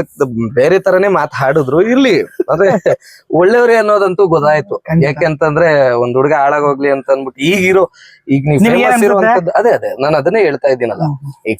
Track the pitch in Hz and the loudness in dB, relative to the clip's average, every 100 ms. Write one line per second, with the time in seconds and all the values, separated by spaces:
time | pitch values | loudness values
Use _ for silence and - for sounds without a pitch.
0 | 156 - 135 113 113 127 139 190 190 185 | -2 -4 -4 -4 -4 0 2 2 0 0
1 | 202 175 151 113 131 160 131 151 220 254 | 0 0 -2 -4 -2 0 0 0 2 2
2 | 269 160 98 - - 156 196 175 175 135 | 2 0 -2 -6 -4 0 0 0 -2 -4
3 | - - - 156 180 240 240 233 208 208 | -6 -20 -6 0 2 4 2 2 2 0
4 | 190 180 196 160 147 151 - 143 - 165 | 0 0 0 2 0 0 -2 -10 -4 0
5 | 139 147 165 147 160 147 170 147 131 120 | 0 0 -4 -2 -2 0 2 2 2 0
6 | 123 123 139 147 139 147 147 135 143 135 | -2 0 0 0 0 0 -2 -2 -2 -2
7 | 127 135 131 - 143 196 185 190 180 _ | -2 -4 -4 -6 -2 0 2 2 0 _
8 | - - - 139 139 151 220 240 247 247 | -20 -14 -4 -2 0 2 2 2 0 2
9 | 208 202 220 240 170 - 240 156 104 - | 2 2 2 0 0 0 0 0 -2 -4
10 | 139 156 147 220 180 135 143 131 120 98 | -2 0 0 0 0 0 -2 -2 -4 -4
11 | 160 139 139 - - 110 | -6 -6 -12 -12 -8 -6